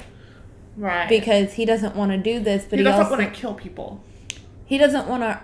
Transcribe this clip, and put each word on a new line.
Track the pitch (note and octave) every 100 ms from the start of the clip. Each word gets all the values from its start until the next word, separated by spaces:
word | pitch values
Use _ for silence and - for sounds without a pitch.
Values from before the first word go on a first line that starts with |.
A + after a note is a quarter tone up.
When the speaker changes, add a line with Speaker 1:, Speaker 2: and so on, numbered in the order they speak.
| - - - - - - - -
Speaker 1:
Right. | G3 F3 E3+
Speaker 2:
Because | A3 A3 G3+ G3
he | - A3+
doesn't | A3+ F#3+ G3+
wanna | G3+ F#3+
do | G#3 A#3
this, | G#3+ G3 G3
but |
Speaker 1:
He | G3+
Speaker 2:
he |
Speaker 1:
doesn't | G3+ G3+ G#3
Speaker 2:
also | C4
Speaker 1:
wanna | G3+
kill | - B3 G3+
people. | F#3 - - G3+ - - - - - - -
Speaker 2:
He | C4+
doesn't | C#4+ C4 -
wanna, | B3 A3+ -